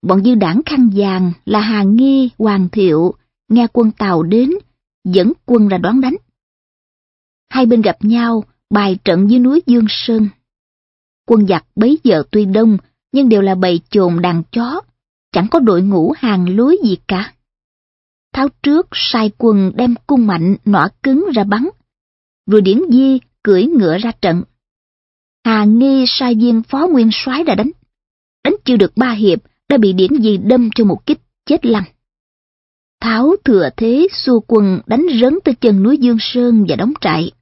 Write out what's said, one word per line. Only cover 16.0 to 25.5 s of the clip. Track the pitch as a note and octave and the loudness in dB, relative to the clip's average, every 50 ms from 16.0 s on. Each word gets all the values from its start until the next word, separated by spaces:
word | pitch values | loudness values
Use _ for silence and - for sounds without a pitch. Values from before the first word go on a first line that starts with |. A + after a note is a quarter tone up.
| D#3 G3 D4+ | 0 0 -2
hàng | - - A#3 G#3 F#3 F3+ F3+ F#3 | -2 -2 -2 -2 0 -2 -2 0
lối | G#3 A#3+ C#4 F4 G#4 F4 | 0 2 2 0 0 0
gì | A3 F#3 - _ | -2 -4 -4 _
cả. | - G3 F#3 G#3 - _ _ _ _ _ _ _ _ _ _ _ _ _ _ _ _ _ _ _ _ _ | -8 -8 -6 -8 -10 _ _ _ _ _ _ _ _ _ _ _ _ _ _ _ _ _ _ _ _ _
Tháo | C4+ C4+ C#4+ _ _ - | -4 -4 -4 _ _ -2
trước | C#4+ D4 D#4+ F#4 _ | 0 0 0 -2 _
sai | - - - - - A#3 A3 G#3+ G#3 | -8 -8 -8 -4 -4 -2 -2 -4 -4
quân | _ - A3+ G#3+ G3 F#3+ F#3+ - | _ 0 2 2 2 0 0 -2
đem | - A#3+ B3 A#3+ - _ | -2 -2 -2 -2 -4 _
cung | - C#4+ B3+ A#3 | -2 0 0 2
mạnh, | G#3 F#3 E3 E3 F#3 G3+ - _ | 0 0 -2 0 -2 -2 -2 _
nỏ | G#3 G3+ F3 C#3+ F#3+ _ _ - | 0 0 0 0 -2 _ _ -2
cứng | C4+ C4 C#4+ F#4+ G4+ C#4+ | 0 0 0 0 0 0
ra | A3 G3+ | -2 0
bắn, | G3+ G3+ A3 B3+ F4+ A4 _ _ _ _ _ _ _ _ _ _ _ _ _ _ | 0 -2 -2 -2 -6 -6 _ _ _ _ _ _ _ _ _ _ _ _ _ _
rồi | - G3+ G#3+ | 2 2 2
Điển | G3 F#3+ G3 B3 F#4+ F4 | 4 2 0 0 0 2
Di | A#3+ B3+ C4+ C4+ C4+ B3+ _ _ _ _ _ | 2 2 4 2 0 -2 _ _ _ _ _
cưỡi | G#3 G3 F3+ G#3 | 0 2 2 2
ngựa | D4 E4+ C4+ G3+ E3 D#3+ | 0 0 0 0 0 -2
ra | F#3 A3 A#3 A3 _ | -2 -4 -6 -8 _
trận. | - F#3+ E3 F3 - _ _ _ _ _ _ _ _ _ _ _ _ _ _ _ _ _ _ _ _ | -2 -2 -2 -2 -6 _ _ _ _ _ _ _ _ _ _ _ _ _ _ _ _ _ _ _ _
Hà | A#3 | -2